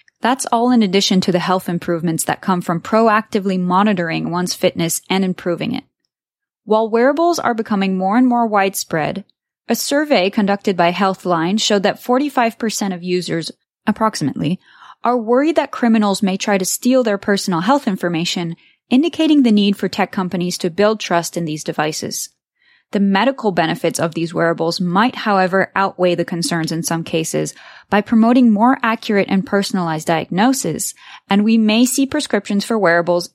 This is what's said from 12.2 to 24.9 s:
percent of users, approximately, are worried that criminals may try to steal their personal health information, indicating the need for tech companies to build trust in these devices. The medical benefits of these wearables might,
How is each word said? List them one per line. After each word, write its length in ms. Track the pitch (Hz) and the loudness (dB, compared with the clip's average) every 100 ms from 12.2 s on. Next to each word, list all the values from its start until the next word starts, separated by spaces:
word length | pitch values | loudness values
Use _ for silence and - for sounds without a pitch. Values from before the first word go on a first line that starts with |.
| 294 262 226 - | 0 0 -2 -2
percent 340 | 220 - 202 | -6 -4 -6
of 100 | 180 | -6
users, 480 | 180 180 170 165 156 - _ _ - | -4 -4 -2 -6 -8 -14 _ _ -4
approximately, 720 | - 220 - 143 - 170 185 _ - - - | 0 -2 0 -4 -2 -4 -4 _ -20 -20 -6
are 140 | 233 247 | -2 0
worried 380 | 220 247 311 320 | 2 2 2 0
that 160 | 277 | -2
criminals 500 | - 240 220 208 190 | 0 2 4 2 2
may 160 | 190 190 | 0 -2
try 200 | - 196 | 0 0
to 80 | 185 | -2
steal 380 | - 247 262 | -2 2 2
their 140 | 233 202 | 2 0
personal 420 | - 196 - 165 | 0 0 0 0
health 260 | 190 285 240 | 2 2 0
information, 680 | 185 175 165 180 185 165 165 _ _ _ | -2 -2 -2 -4 -4 -6 -10 _ _ _
indicating 540 | - 339 - 311 294 | 2 2 0 2 4
the 80 | 240 | 4
need 260 | 208 202 202 | 4 2 0
for 100 | 190 | -2
tech 240 | - 190 | -2 -2
companies 460 | - 180 180 175 - | -4 -4 -4 -4 -4
to 120 | 185 | -4
build 300 | 165 208 214 | 0 0 0
trust 380 | - 170 - - | -2 -2 -2 -6
in 80 | 165 | -6
these 180 | 151 | -6
devices. 640 | - 156 156 156 - - - _ _ _ _ _ _ | -6 -4 -4 -4 -8 -8 -12 _ _ _ _ _ _
The 80 | 208 | 0
medical 500 | 202 190 247 269 214 | 2 2 0 0 -2
benefits 480 | 175 160 170 165 - | 0 0 0 -2 -2
of 140 | 165 | -4
these 200 | 160 165 | -4 -4
wearables 460 | 160 165 160 165 165 | 0 0 0 -2 -2
might, 360 | 180 | 0